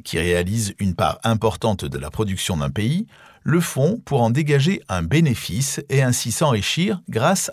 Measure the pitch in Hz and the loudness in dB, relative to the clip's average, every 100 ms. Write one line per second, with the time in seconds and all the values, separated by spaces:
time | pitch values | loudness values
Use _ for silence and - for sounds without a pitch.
0 | - 80 87 87 90 113 101 - 101 87 | -6 -2 2 2 2 -2 -4 -2 -2 2
1 | 82 - 113 110 110 - 113 95 71 67 | 0 0 0 0 0 0 -2 -2 -4 -6
2 | 71 - 104 95 - 85 71 69 110 175 | -8 -4 -2 -2 -2 -2 -2 -2 0 -2
3 | 226 - - - - 170 170 131 147 240 | -4 -12 -20 -8 0 0 0 0 0 0
4 | - 135 113 127 151 143 147 196 - 92 | -2 0 2 2 2 2 2 0 -2 -2
5 | 82 151 156 107 - 165 139 - - 135 | 2 4 4 2 -2 -4 -2 -4 -2 2
6 | 127 120 123 - 151 107 - - 196 185 | 2 0 -2 0 2 2 0 0 0 -2
7 | - 113 151 190 - | -4 0 2 0 -2